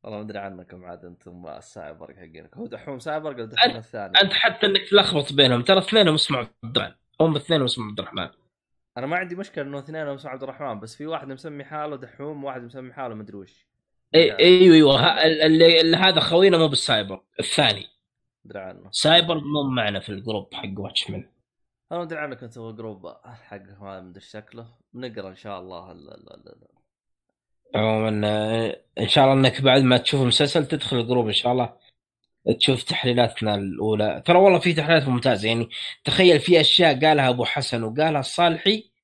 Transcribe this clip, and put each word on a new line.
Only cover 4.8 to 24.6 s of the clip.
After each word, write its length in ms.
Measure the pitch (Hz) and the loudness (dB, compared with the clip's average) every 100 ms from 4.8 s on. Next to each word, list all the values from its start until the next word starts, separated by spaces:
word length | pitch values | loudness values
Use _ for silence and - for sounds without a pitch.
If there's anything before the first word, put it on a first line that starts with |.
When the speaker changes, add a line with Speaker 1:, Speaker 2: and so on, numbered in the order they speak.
| - | 2
Speaker 2:
تلخبط 440 | 202 185 160 139 | 2 2 -2 -2
بينهم، 300 | 143 131 123 | 2 2 2
ترى 160 | 123 190 | 2 2
اثنينهم 360 | 185 220 185 | 2 2 2
اسمه 240 | 156 - 135 | 2 -2 -4
عبد 380 | 113 _ 117 120 | -6 _ -8 -6
الرحمن، 180 | - _ _ _ | -6 _ _ _
هم 160 | 160 143 | 0 0
اثنينهم 280 | - 160 | -2 -2
اسمه 220 | 127 123 107 | 0 -4 -8
عبد 140 | 104 | -10
الرحمن. 280 | 92 - 85 _ _ _ _ _ _ - | -10 -10 -10 _ _ _ _ _ _ -12
Speaker 1:
أنا 100 | 131 | -6
ما 100 | 175 | -6
عندي 180 | 185 | -6
مشكلة 300 | 175 196 - | -12 -12 -12
إنه 140 | 139 143 | -10 -12
اثنين 300 | 135 160 147 | -12 -10 -10
اسمه 220 | 139 143 | -10 -12
عبد 120 | 131 | -10
الرحمن، 380 | 135 131 139 107 | -10 -8 -10 -10
بس 160 | 113 - | -12 -14
في 100 | 147 | -10
واحد 220 | 160 135 | -10 -10
مسمي 360 | 135 165 147 | -16 -14 -16
حاله 320 | 135 151 151 143 | -14 -10 -10 -12
دحوم 480 | 127 _ 147 147 | -16 _ -14 -10
وواحد 180 | 139 127 | -12 -12
مسمي 300 | 120 131 127 | -14 -18 -18
حاله 220 | 131 127 | -12 -12
مدري 220 | 110 101 101 | -12 -14 -16
وش. 300 | 92 _ _ _ _ _ _ | -18 _ _ _ _ _ _
Speaker 2:
إي، 120 | 160 170 | 2 2
Speaker 1:
يعني. 160 | - | 4
Speaker 2:
إيوه، 320 | 175 180 185 | 6 8 10
إيوه، 260 | 160 147 139 | 10 8 6
ه-، 240 | 165 - | 2 2
ال-، 180 | 160 156 | 2 2
اللي، 380 | 156 160 165 165 | 4 6 8 6
اللي 160 | 165 165 | 4 2
هذا 240 | 190 160 | 2 2
خوينا 380 | - 165 196 170 | 0 4 6 6
مو 100 | 156 | 2
بالسايبر، 520 | 143 - 113 98 95 _ - | 0 -2 -2 -4 -12 _ -10
الثاني. 460 | 110 - 131 101 - _ _ _ _ _ 107 | -6 0 0 -2 -8 _ _ _ _ _ -18
Speaker 1:
أدري 140 | 101 | -16
عنه. 280 | 92 92 95 | -14 -18 -12
Speaker 2:
سايبر 440 | - 151 170 170 | -4 2 2 2
مو 280 | 160 139 147 | -4 -4 -4
معنا 380 | 135 127 107 101 | -2 -2 -2 -4
في 80 | - | -8
الجروب 460 | 101 107 107 95 | -12 -8 -8 -8
حق 240 | - 98 98 | -14 -12 -12
واتشمان. 540 | 98 - - 160 - _ _ _ _ _ _ | -8 -8 -8 -12 -14 _ _ _ _ _ _
Speaker 1:
أنا 80 | 175 | -12
ما 60 | 170 | -10
أدري 120 | 160 | -12
عنك 240 | 151 123 | -12 -14
أنت، 160 | 120 117 | -18 -18
هو 140 | 113 | -18
جروب 340 | 110 113 98 90 - | -14 -16 -16 -20 -20
حق 380 | - 113 _ 101 95 98 | -20 -20 _ -20 -20 -20
ما 200 | 101 95 | -18 -16
مدري 240 | 92 92 | -18 -20
شكله. 420 | - 107 107 113 | -20 -20 -20 -20